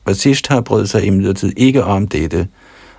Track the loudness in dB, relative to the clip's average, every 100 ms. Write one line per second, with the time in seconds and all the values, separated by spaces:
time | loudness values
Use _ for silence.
0 | -4 0 2 0 0 -2 0 -2 0 0
1 | 2 2 0 0 -2 2 2 2 0 0
2 | -2 -4 -2 -2 -4 -8 -20 -20 -20